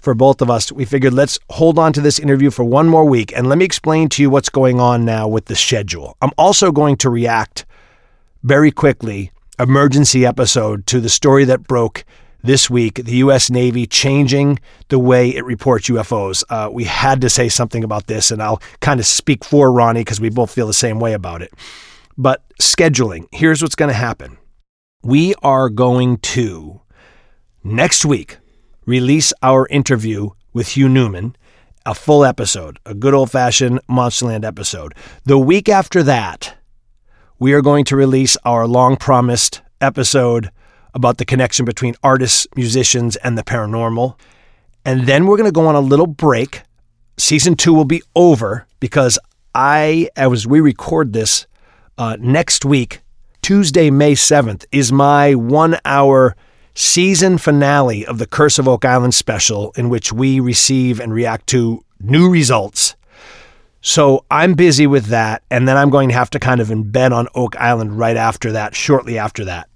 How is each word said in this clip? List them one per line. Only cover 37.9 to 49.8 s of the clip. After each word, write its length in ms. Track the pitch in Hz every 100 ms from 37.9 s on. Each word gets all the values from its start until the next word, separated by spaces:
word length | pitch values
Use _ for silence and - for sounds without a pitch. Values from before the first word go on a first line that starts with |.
| 135
release 400 | 135 131 131 -
our 220 | 123 117 117
long-promised 960 | 120 127 131 - 127 123 120 - - _ _
episode 720 | 135 123 127 139 123 117 107 _ _ _ _
about 240 | 127 120 120
the 60 |
connection 400 | 123 131 127 -
between 320 | 123 117 127 117
artists, 440 | 135 131 127 - -
musicians, 600 | - 120 123 117 127 120 107
and 220 | 123 113
the 40 |
paranormal. 720 | - 120 107 113 113 113 127 - _ _ _ _ _ _
And 220 | - 131 123
then 200 | 139 185
we're 120 | 208
gonna 120 | 220
go 160 | 160 160
on 80 |
a 60 | 147
little 260 | 135 143 170
break. 560 | 147 156 117 131 - _ _ _ _ _ -
Season 400 | - 156 156 165
two 160 | 170
will 140 | 160 147
be 160 | - -
over 520 | - 175 135 113 110 - _
because 400 | 123 156 127 110 _ _ _
I, 560 | 123 139 151